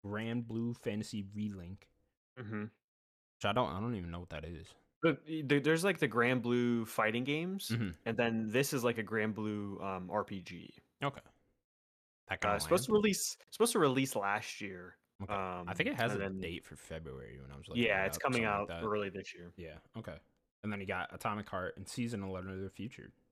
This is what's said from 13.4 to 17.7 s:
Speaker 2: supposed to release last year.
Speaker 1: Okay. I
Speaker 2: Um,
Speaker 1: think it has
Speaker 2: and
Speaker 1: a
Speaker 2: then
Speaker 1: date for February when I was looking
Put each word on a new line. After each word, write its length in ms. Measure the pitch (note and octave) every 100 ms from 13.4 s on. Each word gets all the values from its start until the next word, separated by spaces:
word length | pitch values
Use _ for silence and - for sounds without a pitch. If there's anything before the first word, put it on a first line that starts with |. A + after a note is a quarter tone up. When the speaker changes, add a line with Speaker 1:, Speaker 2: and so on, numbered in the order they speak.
| -
Speaker 2:
supposed 220 | - A#3
to 60 | A#3+
release 380 | D3 C3 C3+ A2
last 460 | G2 G#2+ - -
year. 340 | G2+ F#2 F2 - _ _
Speaker 1:
Okay. 100 | G2
I 280 | G2+ F#2 F2+
Speaker 2:
Um, 60 | F2+
Speaker 1:
think 220 | F#2 G3
it 40 |
has 180 | G3+ A#2
Speaker 2:
and 80 | G2+
Speaker 1:
a 40 |
Speaker 2:
then 160 | G2 F#2+
Speaker 1:
date 240 | F2 F2
for 100 | -
February 640 | D2+ - D#2+ D#2+ C2 A#1+ C2
when 80 | C2+
I 40 | C#2
was 120 |
looking 160 | D#2+